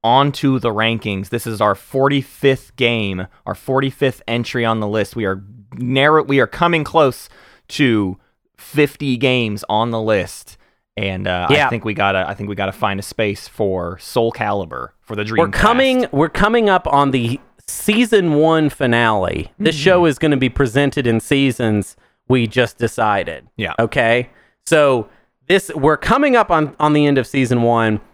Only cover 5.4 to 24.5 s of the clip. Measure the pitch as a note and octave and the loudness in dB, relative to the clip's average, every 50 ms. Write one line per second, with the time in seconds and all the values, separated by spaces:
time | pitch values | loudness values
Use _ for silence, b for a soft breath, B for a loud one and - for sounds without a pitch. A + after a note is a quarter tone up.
5.4 | G2 G2+ A#2 B2 - _ - - B2+ B2 C3+ C3+ C#3 D3+ D#3 D#3 C#3 C#3 C#3 C#3 | -10 -18 -20 -20 -20 _ -12 -8 -6 -2 0 2 4 4 4 4 2 2 2 2
6.4 | A#2+ - - - F3 E3+ F3 D#3+ D3 - - E3 D3+ C3 A#2+ - - - b b | 2 0 0 -2 0 0 0 0 -2 0 2 2 2 2 2 -4 -16 -20 b b
7.4 | b b b b b _ - - D3 B2+ A#2 G#2+ G2+ F#2 F#2+ - _ _ _ _ | b b b b b _ -2 0 2 2 2 2 0 -2 -6 -10 _ _ _ _
8.4 | _ _ _ _ - - - C#3 D3 C#3+ - - D3 C#3 B2+ A#2 C#3 C3 B2+ B2+ | _ _ _ _ -20 -6 0 0 0 0 0 -8 -4 -4 -2 0 0 0 0 0
9.4 | A#2 A2 G#2 G2+ - - G#2 G#2+ A2+ A#2+ A#2 A2 A2 A2 A2 G2 F2 F2 - - | -2 -2 -6 -8 -6 -4 -2 -2 -2 -2 -4 -4 -2 0 0 0 -2 -4 -10 -18
10.4 | - - - _ _ _ _ _ _ _ _ G#2 G#2 G2 F#2+ F#2 G2 F#2+ F2+ F2+ | -20 -20 -20 _ _ _ _ _ _ _ _ -8 -6 -6 -6 -4 -4 -4 -4 -4
11.4 | F2+ - C#3+ D3 C#3+ B2+ A#2+ A2 - A2+ G#2 G#2 G2+ G2 F#2+ F#2+ F#2 D2+ G2+ - | 0 0 2 2 2 0 -2 -4 -4 -6 -4 -2 0 0 0 0 -2 -4 -6 -8
12.4 | G2+ G2+ G#2 F#2+ G2 F#2+ F#2+ - - G2+ G2 F#2+ G2+ - - - A2 G#2 G2 - | -8 -10 -6 -6 -6 -6 -4 -4 -4 -4 -4 -6 -10 -10 -6 -4 -4 -4 -4 -6
13.4 | - - - - A2 G2 F#2+ F#2 F2 E2+ F#2 F2+ - - - B2+ A#2 A#2 A2+ - | -12 -20 -6 -4 -2 -2 -2 -4 -6 -8 -10 -12 -16 -6 -2 -2 -2 -2 -2 -4
14.4 | A2+ G#2 G2+ G2+ F#2 D#2 C2 B1+ B1 - _ _ _ _ A2+ G#2 G#2+ G#2+ A2 C#3 | -4 -4 -4 -4 -6 -8 -10 -12 -12 -14 _ _ _ _ -8 -8 -6 -2 0 0
15.4 | E3+ G3 G3 - - G#3+ A#3+ B3 C4+ C4+ B3+ B3+ B3 - - C#3 D#3+ D#3+ - - | 0 0 0 0 2 2 2 2 2 2 2 0 -2 0 0 0 0 0 0 0
16.4 | G3 G#3+ A3+ A#3+ A3+ G3+ F#3+ F3+ - - C#3+ C#3 C#3+ C#3 C3 C3 A#2 A2+ B2+ - | 0 2 2 2 2 2 2 2 0 2 2 2 2 2 2 0 0 -2 -4 -6
17.4 | - _ _ _ _ - - - - - G#3+ A3 B3 G#3+ A3+ G#3 F3+ E3+ D3+ D3 | -10 _ _ _ _ -14 -12 -4 -2 0 2 2 2 4 4 2 4 4 2 2
18.4 | D#3 D#3+ D#3+ D#3+ D#3 C#3+ - - C#3 B2 A#2 A#2 A#2+ A2+ A2 G2+ F#2 F2 - - | 4 4 4 2 2 0 0 -2 0 0 2 2 2 2 2 2 0 -2 -2 -6
19.4 | - - _ _ G3+ D#3+ E3 D3 C#3+ F#3 F#3 F3+ F3 D#3+ C#3 - - D#3 D3 C3 | -8 -10 _ _ -2 -2 -2 2 2 4 4 6 4 2 2 2 0 0 2 2
20.4 | C3 B2+ - - C#3+ A#2+ G#2+ C#3 C#3+ C#3 - D3 C3 A#2+ A2+ A2+ - - D3+ C#3 | 0 -2 2 0 0 2 2 0 0 0 0 -2 -2 0 0 0 0 0 0 2
21.4 | C#3 C3+ A#2 - A#2+ A2 G#2+ G#2 G2 - - _ _ _ _ _ _ _ C3 B2+ | 2 0 0 0 -2 0 0 0 -2 -4 -10 _ _ _ _ _ _ _ 0 0
22.4 | A#2 A2 - B2+ A#2+ A2+ - _ A#2+ A2 - - A2+ G#2+ G#2 G2 F2 E2 E2 C2 | 0 0 2 0 0 0 0 _ -4 -4 -2 -2 0 0 0 0 -2 -4 -10 -12
23.4 | - _ _ - G#2+ E2+ D#2 - A#2 A2 - C3+ A#2+ A2+ A#2 B2 B2 - b b | -16 _ _ -8 -6 -6 -2 -2 -2 0 0 0 2 2 2 2 0 -4 b b
24.4 | b b | b b